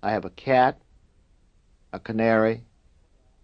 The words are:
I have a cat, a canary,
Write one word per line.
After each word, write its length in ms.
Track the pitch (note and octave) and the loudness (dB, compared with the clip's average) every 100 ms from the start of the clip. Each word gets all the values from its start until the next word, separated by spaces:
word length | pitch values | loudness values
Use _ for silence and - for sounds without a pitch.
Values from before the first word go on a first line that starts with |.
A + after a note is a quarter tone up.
I 80 | G2 | -4
have 120 | G#2+ | -6
a 60 | F2+ | -6
cat, 500 | - - C3 B2+ C3+ _ _ _ _ _ _ _ _ _ _ _ | -14 -2 2 2 0 _ _ _ _ _ _ _ _ _ _ _
a 60 | G2 | -16
canary, 640 | - A2 A2+ A2+ A2 A2+ A#2 _ _ _ _ _ _ _ | -10 -2 0 2 2 -2 -10 _ _ _ _ _ _ _